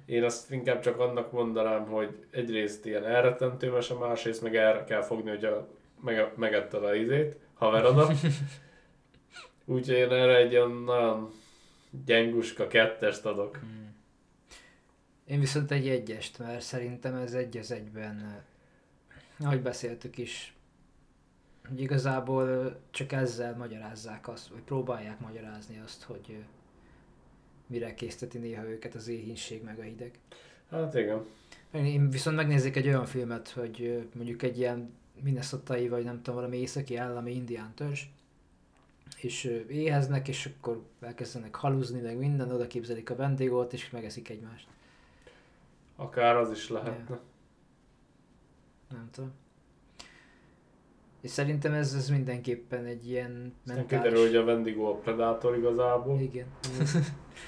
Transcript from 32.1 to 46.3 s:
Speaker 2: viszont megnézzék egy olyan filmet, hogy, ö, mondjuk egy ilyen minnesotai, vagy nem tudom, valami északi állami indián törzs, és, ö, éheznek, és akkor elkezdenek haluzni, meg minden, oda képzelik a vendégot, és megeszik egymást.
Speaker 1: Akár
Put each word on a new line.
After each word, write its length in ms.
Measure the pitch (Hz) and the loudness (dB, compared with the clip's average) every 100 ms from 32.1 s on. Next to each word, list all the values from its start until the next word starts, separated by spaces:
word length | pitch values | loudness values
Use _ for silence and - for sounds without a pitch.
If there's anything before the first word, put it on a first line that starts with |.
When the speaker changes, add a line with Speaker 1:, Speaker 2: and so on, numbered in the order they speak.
Speaker 2:
viszont 260 | 131 165 156 | 4 0 2
megnézzék 400 | 151 143 135 135 | 4 4 4 2
egy 100 | 139 | 4
olyan 200 | 131 117 | 2 2
filmet, 420 | 127 117 117 - | -4 -4 -6 -8
hogy, 340 | 127 113 113 | -8 -8 -4
ö, 160 | 120 120 113 120 | -4 -4 -6 -10
mondjuk 260 | 117 117 | -8 -4
egy 160 | 127 120 | -4 0
ilyen 340 | 123 120 117 - _ - | -2 -2 -8 -16 _ -6
minnesotai, 680 | 139 127 - 135 - 123 123 | -2 -2 -4 -8 -4 -2 0
vagy 160 | 120 | -2
nem 120 | 120 120 | -4 -6
tudom, 180 | 127 | -6
valami 220 | 123 123 123 | -6 -4 -4
északi 400 | 127 143 135 120 | -4 -6 -6 -4
állami 380 | 123 120 120 | -4 -6 -6
indián 380 | 127 120 110 110 | -6 -8 -10 -12
törzs, 280 | - 147 139 - - _ _ _ _ _ _ _ _ - - | -8 -6 -6 -10 -20 _ _ _ _ _ _ _ _ -20 -10
és, 280 | 123 - | -8 -6
ö, 140 | 127 117 110 | -4 -4 -4
éheznek, 600 | 147 156 143 135 139 135 | -2 2 2 2 0 -2
és 220 | 131 139 - | -6 -8 -8
akkor 260 | 120 113 107 - | -6 -6 -8 -16
elkezdenek 540 | 120 120 120 120 107 | -14 -10 -10 -10 -12
haluzni, 460 | - 139 135 117 123 | -2 0 2 0 -4
meg 160 | 117 120 | -6 -2
minden, 320 | 139 143 123 | 0 0 0
oda 140 | 123 120 | -2 -2
képzelik 440 | 120 113 113 - | -4 -4 -6 -6
a 60 | 123 | -2
vendégot, 560 | 139 135 131 123 120 | 0 2 2 2 0
és 180 | 131 - | -4 -10
megeszik 380 | 117 107 117 110 | -10 -10 -12 -12
egymást. 380 | 107 113 113 - - - - - - - - _ _ - _ _ - | -14 -14 -18 -20 -20 -20 -20 -20 -20 -20 -20 _ _ -20 _ _ -12
Speaker 1:
Akár 380 | 135 123 117 | -4 4 6